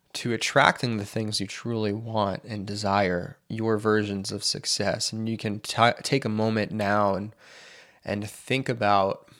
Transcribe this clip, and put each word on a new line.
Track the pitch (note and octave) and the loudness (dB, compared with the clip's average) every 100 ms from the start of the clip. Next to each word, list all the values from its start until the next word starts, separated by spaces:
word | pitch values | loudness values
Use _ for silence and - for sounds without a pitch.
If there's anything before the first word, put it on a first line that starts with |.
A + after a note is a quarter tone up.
| _ | _
to | - A#2+ | -8 -4
attracting | A2+ - C#3 D#3 E3+ B2 A2 | -2 2 6 6 6 0 -2
the | |
things | G2+ A2+ G#2+ G#2+ | -4 -4 -4 -4
you | F#2+ | -6
truly | - A#2+ A2+ G#2+ | -8 -6 -2 -2
want | G#2+ A2+ A2 G2 F#2 | -2 -4 0 0 -2
and | - G#2 | -6 -8
desire, | F#2+ G#2 G#2 G2+ F#2+ F2 - - - | -6 -4 2 2 4 0 -4 -12 -10
your | A2 A2 G#2+ | -4 0 2
versions | G#2+ G#2+ G#2 G2 F#2+ | 4 2 2 -4 -6
of | G2+ | -4
success. | - G2 - - G2+ A#2 - | -4 -4 -2 -2 0 0 -2
And | A2 A2 | -4 -4
you | A2 | -4
can | A2 G#2 | -4 -6
t-, | - - A#2 - | -4 4 4 4
take | - C#3 | 0 0
a | A2+ | 0
moment | G#2+ A2 A2 G2+ | 0 0 0 0
now | G#2+ G2+ G#2 G2+ | 0 2 4 4
and, | G2 G#2+ - - - - - - _ | 2 -4 -12 -20 -20 -20 -20 -20 _
and | - G#2 A2 | -6 -4 -6
think | - - C3 C3 | -8 -2 -2 -2
about | A#2 G#2 G2+ F#2+ - - - | 0 4 4 2 -2 -10 -20